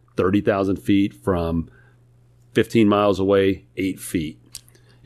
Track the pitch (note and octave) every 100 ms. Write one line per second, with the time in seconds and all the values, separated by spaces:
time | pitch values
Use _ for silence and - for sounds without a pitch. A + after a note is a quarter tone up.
0 | _ - F#2 G2+ G2+ G2 G2 F#2 - G2
1 | G2+ - - F2+ E2+ E2 D#2+ - _ _
2 | _ _ _ _ _ - A2 A#2 G#2 G#2
3 | G#2 F#2 F#2+ G2 G2 F#2 - - F#2+ -
4 | - F2+ D2+ - _ - _ _ _ _